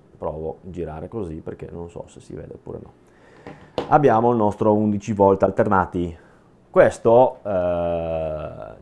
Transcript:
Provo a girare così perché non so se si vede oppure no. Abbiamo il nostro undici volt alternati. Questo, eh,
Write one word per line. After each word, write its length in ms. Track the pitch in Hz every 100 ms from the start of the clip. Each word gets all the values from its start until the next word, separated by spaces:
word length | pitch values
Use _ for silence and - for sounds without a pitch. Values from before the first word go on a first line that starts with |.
| _ -
Provo 320 | 85 78 80
a 200 | - 90
girare 380 | 87 78 78 90
così 280 | 113 87 80
perché 340 | - - 82
non 180 | 85 85
so 160 | - -
se 120 | -
si 140 | -
vede 220 | - - -
oppure 240 | - -
no. 120 | - _ _ _ _ - - - - - -
Abbiamo 420 | 156 135 110 120
il 60 | 120
nostro 360 | 104 101 107
undici 400 | 107 107 101 113
volt 300 | 98 98 95
alternati. 800 | 98 95 107 95 87 90 87 82 - _ _ _ _
Questo, 720 | 185 123 - 117 117 127 -
eh, 1300 | 101 95 90 87 85 85 82 80 80 78 76 - 53 -